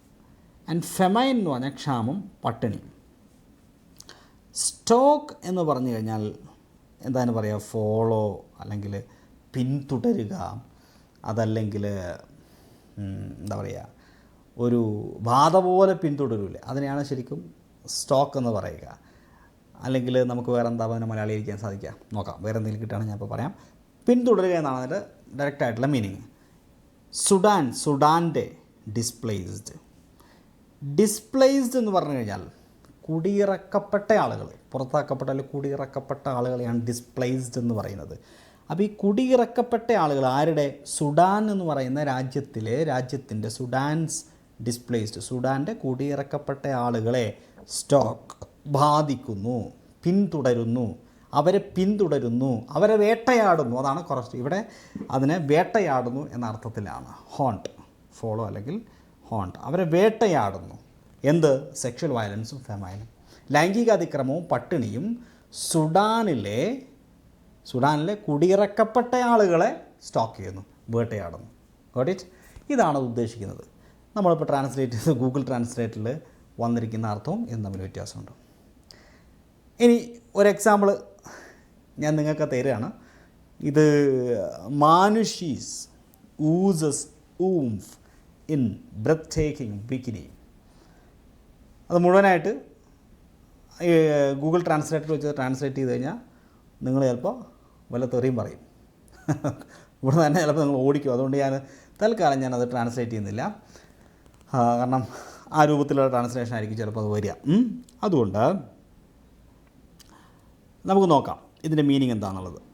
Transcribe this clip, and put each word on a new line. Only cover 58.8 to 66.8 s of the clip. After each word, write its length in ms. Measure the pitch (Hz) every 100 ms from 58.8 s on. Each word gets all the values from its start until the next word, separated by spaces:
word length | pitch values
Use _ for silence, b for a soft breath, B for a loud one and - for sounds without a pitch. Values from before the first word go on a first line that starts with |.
| 226 b b b
ഹോണ്ട്, 360 | - 113 90 -
അവരെ 260 | - 170
വേട്ടയാടുന്നു. 920 | 175 170 214 220 226 151 104 95 92 107 - _ - -
എന്ത്? 500 | 131 165 156 135 -
സെക്ഷൽ 380 | - 123 117 135
വയലൻസും 460 | 123 107 101 113 135
ഫെമൈനും, 500 | - 101 92 98 113 - b b b
ലൈംഗിക 400 | 143 170 202 233
അതിക്രമവും 540 | 196 165 143 131 151
പട്ടിണിയും 800 | 170 127 - 170 107 110 196 233 B B B
സുഡാനിലെ, 1300 | - - 165 156 175 214 226 214 131 101 107 180 262